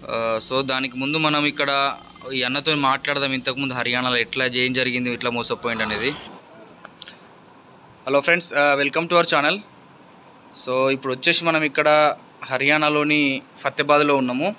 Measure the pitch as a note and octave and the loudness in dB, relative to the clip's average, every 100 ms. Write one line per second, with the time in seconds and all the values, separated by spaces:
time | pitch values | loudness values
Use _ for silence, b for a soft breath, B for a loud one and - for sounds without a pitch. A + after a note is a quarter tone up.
0 | - A#2 A2+ A2 - C3 C3+ C3 C3 B2+ | -6 -4 -2 -4 -2 -2 0 -2 -2 -4
1 | C3+ D#3 D3+ D3+ D3 C#3+ C#3+ C#3 C#3 - | -4 0 0 2 0 0 0 2 0 -2
2 | - - B2+ C3+ B2 C#3 D3 D3 C3+ C3+ | -14 -18 -4 -2 0 0 0 2 2 0
3 | - C#3+ C#3 C3 C3 B2+ C#3 B2+ A#2+ B2 | 0 0 0 -2 -4 -4 -4 -2 -2 0
4 | B2+ A#2+ A2+ C3 B2+ B2 B2+ B2+ B2+ B2 | 2 0 0 -2 0 2 2 2 0 0
5 | B2 A#2 A#2+ A#2+ A2+ A#2+ A#2+ A2+ A2 G#2+ | -2 -2 -4 -2 -4 -4 -4 -2 -2 0
6 | B2+ D3+ - - - - - - - - | -2 -4 -14 -20 -20 -20 -20 -20 -20 -18
7 | B B B - - - - - - - | B B B -20 -20 -20 -20 -20 -20 -16
8 | - C#3 C#3 E3+ - C#3+ D3 C#3 C#3+ D#3 | 0 0 4 2 2 2 4 4 2 -2
9 | E3+ F3 E3 D#3 D3 G3 - - - - | 2 2 4 2 2 -2 -8 -20 -20 -20
10 | - - - - - - - B2+ C3+ C3+ | -20 -20 -20 -20 -14 -10 -4 0 0 0
11 | C3+ B2+ E3 E3+ E3+ D#3+ D3+ D#3 D3+ D3+ | -4 -2 0 2 2 0 0 0 4 4
12 | D3+ - - - - B2+ C#3 D3+ D3+ D3+ | 4 0 -14 -20 -6 -2 2 2 2 2
13 | D3 D3+ C#3 C3+ - - C#3+ - C#3+ D3 | 2 2 0 -2 -10 -8 -6 -4 2 4
14 | D3 C#3 B2+ B2+ F3 | 4 2 0 -2 -4